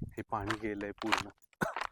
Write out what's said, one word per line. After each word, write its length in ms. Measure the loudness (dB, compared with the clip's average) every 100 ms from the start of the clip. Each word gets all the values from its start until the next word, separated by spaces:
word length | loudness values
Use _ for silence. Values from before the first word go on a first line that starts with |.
हे 200 | -6 -4
पाणी 360 | 0 0 2 0
गेलंय 280 | 0 0 -2
पूर्ण. 380 | -2 0 2 0 -10 _ -4 -2 0 -4